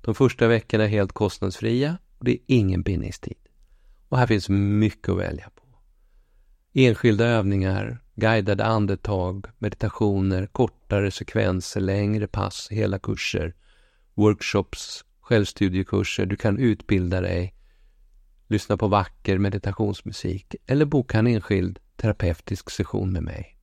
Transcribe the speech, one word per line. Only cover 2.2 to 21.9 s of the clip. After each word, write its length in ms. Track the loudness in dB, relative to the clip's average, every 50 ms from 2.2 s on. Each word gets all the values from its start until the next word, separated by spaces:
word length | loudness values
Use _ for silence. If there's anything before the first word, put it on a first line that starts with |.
| 0
det 60 | 0
är 80 | 0 0 _
ingen 340 | 2 4 4 4 4 0 0 0
bindningstid. 540 | -2 -2 -2 -4 -8 -10 -12 -12 -14 -14 _ _ _ _ _ -20 _ -20 _ _ -20 -20 _ _ _
Och 80 | 2
här 100 | 2 4
finns 220 | 4 2 0 2 0
mycket 600 | 2 2 2 2 2 2 2 2 0 _ -4 -4
att 80 | -2
välja 320 | -2 -2 -4 -6 -8 -12 -18
på. 120 | _ _ _ _ _ _ _ _ _ _ _ _ _ _ _ _ _ _ _ _ _ _ _ _ _
Enskilda 520 | 4 6 6 4 4 4 4 4 4 4
övningar, 760 | 2 2 2 2 2 2 2 0 0 0 -2 -4 -6 -8 -12 _ _ _
guidade 500 | -2 0 2 2 2 2 0 0 0 0
andetag, 800 | 0 2 2 2 0 -2 -4 -4 -4 -2 -2 -2 -4 -4 -8 -12 -16 _
meditationer, 880 | _ -6 -6 -4 _ -6 -6 -2 0 0 2 2 2 2 0 0 0 -2
kortare 680 | -4 _ -2 -2 -2 _ _ _ -2 -2 0 0 -2
sekvenser, 680 | -4 -6 -14 -6 -2 0 0 0 0 -2 -4 -6 -6 -4
längre 460 | -2 0 0 0 0 0 0 -2 -4
pass, 400 | -4 -4 -4 -4 -4 -6 -10 -12 -8
hela 280 | -4 -2 -2 -2 -2 -4
kurser, 540 | -4 -6 -6 -6 -6 -4 -4 -4 -4 -6 -8 _ _ _ _ _ _ _ _ _ _ _ _
workshops, 920 | 4 4 4 4 2 -4 -2 0 -2 -2 _ -10 -14 -14 -14 -16 -18 -18 _ _ _
självstudiekurser. 1040 | _ 2 2 2 2 0 0 0 0 2 2 -2 -2 0 0 -2 0 -2 -2 -2 -2
Du 100 | -2 -2
kan 220 | 0 0 0 0
utbilda 640 | 2 2 0 0 0 0 0 0 0 2 0 -2 -2
dig, 340 | -2 -2 -2 -2 -4 -6 -10 -18 -20 _ _ _ _ _ _ _ -20 _ _ -20 _ _ _ _ _
lyssna 300 | _ -2 -2 0 0 0
på 100 | 0 2
vacker 500 | 2 2 2 0 -2 -8 -8 -2 0 2
meditationsmusik 1160 | 2 2 0 -2 -2 -4 -6 -2 -2 -2 -2 -2 -6 _ -14 -12 -8 -6 -6 -6 -6 -10 _ -18 -16 _
eller 180 | -2 2 2 2
boka 340 | 2 2 0 0 2 2 2
en 80 | 4
enskild 520 | 4 2 0 0 0 0 0 0 -2 -6 -10 _ _